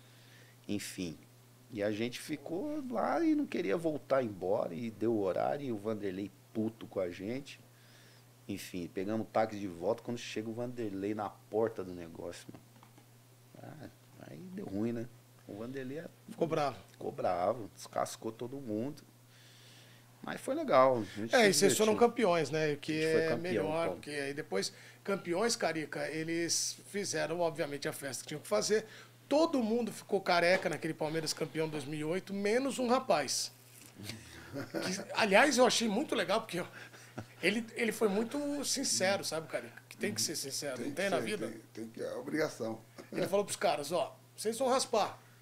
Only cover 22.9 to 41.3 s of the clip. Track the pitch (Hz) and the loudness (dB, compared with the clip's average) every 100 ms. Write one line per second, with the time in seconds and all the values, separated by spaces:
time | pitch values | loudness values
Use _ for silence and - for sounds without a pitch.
22.9 | 156 160 160 160 160 175 - - - 190 | 0 2 4 4 0 0 0 0 0 -2
23.9 | 175 147 147 139 143 - 190 196 - - | -4 -6 -6 -4 -6 -4 -2 -2 -4 -18
24.9 | - - 196 175 170 233 233 175 160 151 | -10 -4 -2 0 0 2 2 0 0 -4
25.9 | 151 147 156 160 165 170 - - - - | -4 -4 -4 -2 -2 0 0 -2 -6 -8
26.9 | 208 175 160 151 175 165 151 147 143 156 | -6 -2 -2 -2 0 0 0 -4 -4 -4
27.9 | - 139 123 - 151 - 208 208 214 214 | -4 -6 -8 -8 -10 -2 0 4 2 0
28.9 | - - - - 277 320 277 214 233 214 | -10 -20 -16 2 4 6 4 2 2 0
29.9 | - - 196 - 175 170 185 180 147 165 | -6 -2 0 4 6 6 6 4 -2 -4
30.9 | 156 156 160 151 - 160 151 160 151 135 | -2 -2 0 -2 -2 -4 -2 -2 -2 -6
31.9 | 151 151 185 - 196 202 233 269 240 247 | -4 -2 -2 -2 -2 2 2 2 0 4
32.9 | 254 247 165 127 - - - - - - | 4 4 2 2 -2 -4 -8 -20 -20 -20
33.9 | - 107 113 - - - 135 - 160 175 | -14 -12 -12 -14 -16 -12 -10 -8 -4 -4
34.9 | 190 - - 220 196 294 240 247 - 226 | -4 -4 2 6 8 8 8 6 6 2
35.9 | 208 302 254 175 214 - 175 - - - | 0 0 0 2 0 0 -4 -6 -10 -18
36.9 | - - - - - 170 220 233 - 233 | -18 -16 -12 -12 -2 2 2 0 -2 -2
37.9 | 208 220 196 233 285 285 285 254 - - | 2 2 2 -2 -2 -4 -4 -2 -2 0
38.9 | - 190 196 147 160 160 139 120 - - | 2 2 0 -2 -6 -4 -6 -8 -14 -18
39.9 | - 196 110 - 151 139 - 143 127 127 | -6 -4 -2 -2 -2 -6 -6 -4 -4 -4
40.9 | 143 196 165 113 | -2 0 0 0